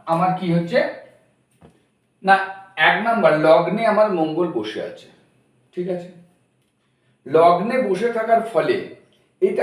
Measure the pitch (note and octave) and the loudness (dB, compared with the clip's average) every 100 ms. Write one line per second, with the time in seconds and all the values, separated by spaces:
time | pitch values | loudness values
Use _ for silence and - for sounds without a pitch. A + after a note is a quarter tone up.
0 | - E3+ F#3 F3 F3+ E3+ E3+ C4 - - | -4 -2 0 -2 -2 -2 0 -2 -2 -8
1 | - _ _ _ _ _ - _ _ _ | -20 _ _ _ _ _ -20 _ _ _
2 | _ _ F#3+ F#3+ - - - - D#3+ F#3 | _ _ 2 2 0 -12 -12 0 2 2
3 | A3+ G#3+ D#3+ D3+ D#3 E3 - G#3+ A3 G#3 | 0 2 2 4 6 4 4 0 0 2
4 | G#3+ F3 D#3 D#3 F3 D#3+ - G2+ - - | 2 0 -2 -2 -4 -4 -8 -8 -10 -14
5 | - _ _ _ _ _ _ F3+ F3+ F3+ | -20 _ _ _ _ _ _ -10 -8 -8
6 | F3 - _ _ _ _ _ _ _ _ | -12 -20 _ _ _ _ _ _ _ _
7 | _ _ C3 D#3 E3+ F3 G#3+ - G3+ F3+ | _ _ -2 4 4 2 -2 -4 -2 -2
8 | A#3 A3+ A3+ A3+ - E3 D#3 G3 - - | -4 -4 0 0 0 -2 -2 -4 -8 -18
9 | _ _ _ _ F#3 - | _ _ _ _ -2 0